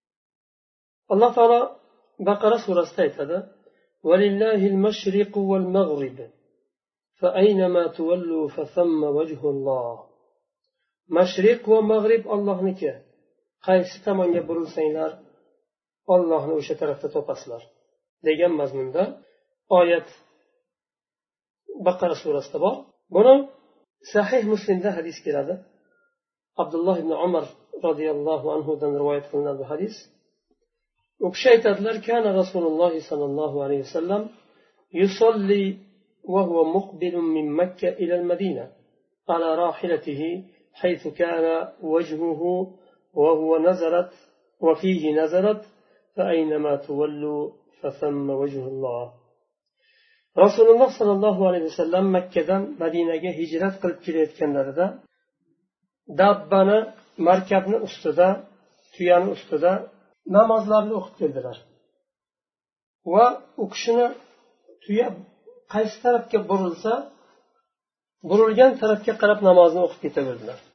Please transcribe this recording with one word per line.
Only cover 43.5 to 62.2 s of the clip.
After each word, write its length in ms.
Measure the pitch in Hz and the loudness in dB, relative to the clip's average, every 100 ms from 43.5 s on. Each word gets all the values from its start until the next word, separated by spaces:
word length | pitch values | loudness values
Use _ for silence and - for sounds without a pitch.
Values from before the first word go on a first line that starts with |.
| 160 | 2
nazarat 520 | 165 180 165 175 180 - _ _ _ - | 2 2 0 -2 -2 -8 _ _ _ -2
wa 120 | 160 | 0
fihi 340 | 156 190 185 156 | 2 0 0 0
nazarat 480 | 151 160 175 202 208 - _ _ _ _ - | 0 0 2 0 -2 -6 _ _ _ _ -6
fa 60 | |
aynama 480 | 190 165 156 151 151 143 | -2 0 0 -2 -2 -4
tuwallu 580 | 143 143 151 147 151 147 147 - _ | -4 -4 -4 -4 -6 -6 -8 -10 _
fa 140 | _ 143 | _ -10
thamma 440 | 135 151 143 139 | -6 -6 -4 -4
wajhulloh." 720 | 135 143 139 131 135 131 120 120 - _ _ _ _ _ _ _ _ _ _ _ - | -4 -4 -6 -10 -8 -6 -6 -10 -16 _ _ _ _ _ _ _ _ _ _ _ 4
Rasululloh 540 | 202 214 226 233 254 | 4 6 6 8 6
sallallohu 520 | - 208 196 208 185 | 2 0 2 0 2
alayhi 240 | 190 180 160 | 2 0 -4
vasallam 360 | 156 165 180 196 | -4 -2 0 2
Makkadan 560 | 185 180 180 156 196 202 | 0 -2 -4 -2 -2 -4
Madinaga 560 | 294 165 165 165 160 180 | -6 -4 -2 -2 -2 -6
hijrat 440 | 160 165 160 190 190 | -6 -6 -4 -4 -4
qilib 220 | 185 170 | -6 -6
kelayotganlarida 840 | - 160 151 - 151 139 135 139 185 - _ _ _ _ _ _ _ _ _ _ - | -6 -2 -2 -2 -4 -2 -4 -2 -4 -4 _ _ _ _ _ _ _ _ _ _ -10
dabbani, 720 | 143 196 202 - 196 190 208 220 - _ | 2 2 2 0 2 4 2 0 -10 _
markabni 640 | - 165 185 185 196 185 226 | -4 2 2 2 -2 0 -4
ustida, 500 | 214 - 160 143 180 196 - _ _ _ _ | -4 -8 -4 2 2 2 -6 _ _ _ _
tuyani 340 | - 175 175 190 | -4 2 4 2
ustida 420 | 190 - 151 170 196 - _ _ _ - | -6 -6 0 0 0 -6 _ _ _ 0
namozlarni 680 | 190 226 220 202 214 208 | 4 4 2 2 0 0
o'qib 200 | 214 185 - | -6 -8 -6
keldilar. 400 | 156 131 123 113 _ _ _ _ _ _ | -6 -6 -10 -14 _ _ _ _ _ _